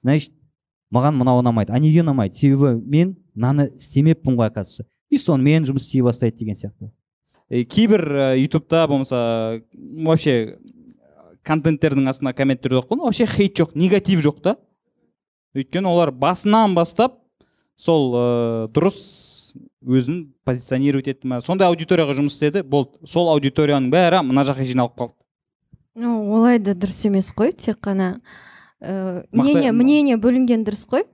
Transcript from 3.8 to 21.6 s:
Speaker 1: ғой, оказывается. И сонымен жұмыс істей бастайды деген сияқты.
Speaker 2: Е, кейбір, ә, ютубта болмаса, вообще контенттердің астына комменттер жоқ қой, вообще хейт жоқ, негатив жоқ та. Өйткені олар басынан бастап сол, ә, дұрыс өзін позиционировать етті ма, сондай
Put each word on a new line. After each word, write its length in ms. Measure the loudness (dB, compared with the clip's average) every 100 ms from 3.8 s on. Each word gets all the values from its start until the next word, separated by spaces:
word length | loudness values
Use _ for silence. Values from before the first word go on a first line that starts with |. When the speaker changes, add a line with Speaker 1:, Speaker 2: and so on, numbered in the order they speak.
| -4 0 2 2 0 0
Speaker 1:
ғой, 140 | 0
оказывается. 340 | -4 -12 -14 -20 _ _
И 80 | -2
сонымен 460 | 0 2 4 2
жұмыс 240 | 0 -4 -2
істей 140 | 0
бастайды 340 | 0 0 -4 -4
деген 180 | -10
сияқты. 380 | -10 -12 _ -20 _ _ _ _ _ _
Speaker 2:
Е, 140 | -4
кейбір, 400 | -2 0 2 2 2
ә, 320 | -2 0 0
ютубта 480 | 0 -2 0 0 2
болмаса, 760 | 0 -2 -2 -2 -2 -4 -8 _
вообще 840 | -20 -18 -6 0 0 2 0 -2 -12 -20 -20 -20 _ _ _ _ _ -4
контенттердің 640 | -2 0 0 0 0 0
астына 220 | -2 -6 -2
комменттер 380 | 0 0 0 -2
жоқ 120 | -2
қой, 80 | -4
вообще 260 | -2 0 0
хейт 300 | 2 0 0
жоқ, 140 | -2
негатив 460 | 0 2 2 2 0
жоқ 180 | 0 0
та. 140 | -4 -4 _ _ _ _ _ _ _ _ _
Өйткені 340 | -10 -6 -4 0
олар 240 | 2 0
басынан 640 | 0 -2 0 2 4 4 2
бастап 420 | 0 0 0 -2 _ _ _ _ _ _
сол, 320 | 0 2 2
ә, 540 | 0 0 0 -2 -4 -4
дұрыс 880 | 0 0 -2 -16 -18 -16 -18 -20 -20 -20 _
өзін 460 | -2 0 0 -6 -10 _
позиционировать 640 | -6 -6 -4 -2 0 -2 -4
етті 180 | -10 -8
ма, 140 | -8
сондай 260 | -4 0